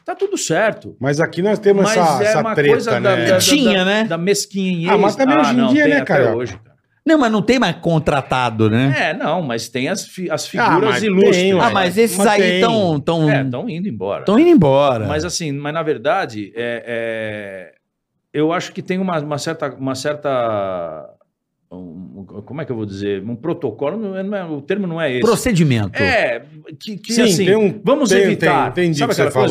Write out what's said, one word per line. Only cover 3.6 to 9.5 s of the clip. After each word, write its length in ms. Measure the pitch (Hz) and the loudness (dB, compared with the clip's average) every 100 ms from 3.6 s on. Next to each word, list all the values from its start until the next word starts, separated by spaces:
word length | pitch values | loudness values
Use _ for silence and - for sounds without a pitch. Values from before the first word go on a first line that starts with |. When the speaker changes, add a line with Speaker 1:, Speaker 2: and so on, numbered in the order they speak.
| 233 196 | 4 2
Speaker 3:
né? 200 | 185 214 | 2 0
Speaker 1:
da 140 | 220 165 | 0 -2
mesquinhez. 760 | 180 202 - 196 185 175 170 | 0 -2 -2 -4 -2 -2 0
Speaker 2:
Ah, 80 | 208 | 2
mas 160 | - - | 2 2
também 200 | 269 285 | 2 2
Speaker 1:
Ah, 60 | |
Speaker 2:
hoje 120 | 294 | 2
em 40 | 247 | 2
Speaker 1:
não, 160 | 240 | 2
Speaker 2:
dia, 100 | 285 294 | 4 2
Speaker 1:
tem 60 | |
Speaker 2:
né, 60 | 285 | 2
Speaker 1:
até 40 | - | 2
Speaker 2:
Carioca? 320 | 156 120 113 | 2 2 0
Speaker 1:
hoje, 160 | 123 | -4
cara. 220 | - - _ _ _ 294 | -10 -20 _ _ _ 2
Speaker 3:
Não, 120 | 311 | 2
mas 120 | 233 | 4
não 120 | 220 | 2
tem 160 | - 254 | 2 2
mais 160 | 202 160 | 2 -2
contratado, 920 | 170 160 160 143 - 131 123 110 110 | 0 0 2 -2 0 0 0 2 2
né? 240 | 113 135 190 | 4 2 0
Speaker 1:
É, 160 | 175 | -2
não, 260 | 143 147 175 | -2 -2 -2
mas 300 | 143 | -4